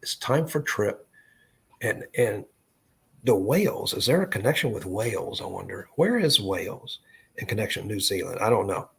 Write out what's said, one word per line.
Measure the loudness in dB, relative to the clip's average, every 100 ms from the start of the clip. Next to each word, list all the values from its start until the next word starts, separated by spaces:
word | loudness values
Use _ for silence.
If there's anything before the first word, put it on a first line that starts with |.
It's | -8 -8
time | 0 2 2
for | -2
a |
trip. | -2 0 0 -2 -10 _ _ _ _ _ _ _
And, | -4 -4 -6 0
and | 0 0 -8 _ _ _ _ _ _ _
the | 2
whales, | 2 4 2 2 0 -4
is | -2 2
there | 2
a | 2
connection | 0 0 2 0
with | -2 -6
whales? | -4 -2 -2 -4 -6
I | -8
wonder, | -8 -10 -12 -12 2
where | 2 4
is | 4 4
Wales | 2 -2 -2 -8 -12 -16 _ -20 _ -10
in | -4
connection | -2 -2 -2
to | -4
New | -2
Zealand? | 0 0 -2 -2
I | 2
don't | 4 4
know. | -2 -4